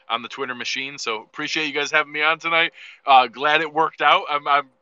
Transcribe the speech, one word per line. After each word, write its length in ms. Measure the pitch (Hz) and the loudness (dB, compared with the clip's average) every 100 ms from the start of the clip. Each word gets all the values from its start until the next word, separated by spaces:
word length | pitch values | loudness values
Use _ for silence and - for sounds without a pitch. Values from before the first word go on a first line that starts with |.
| - | -6
on 140 | 117 | -6
the 60 | 117 | -6
Twitter 260 | - 131 | -8 -8
machine. 420 | 123 117 127 135 143 | -8 -6 -6 -8 -8
So 260 | - 110 | -6 -6
appreciate 440 | 113 - 147 160 156 | -8 -10 -6 -4 -2
you 80 | |
guys 160 | 143 143 | -2 0
having 220 | 156 147 | 0 -2
me 100 | 151 | -2
on 160 | 151 160 | 0 0
tonight. 340 | 165 165 165 - - - | 0 0 0 -4 -20 -8
Uh, 220 | - 135 123 | 4 6 4
glad 340 | 117 147 151 | 0 0 2
it 140 | 160 | 0
worked 260 | 151 156 - | 0 -2 2
out. 240 | 147 175 185 | 2 4 2
I'm, 180 | 147 147 | -4 0
I'm 220 | 143 135 _ | 0 0 _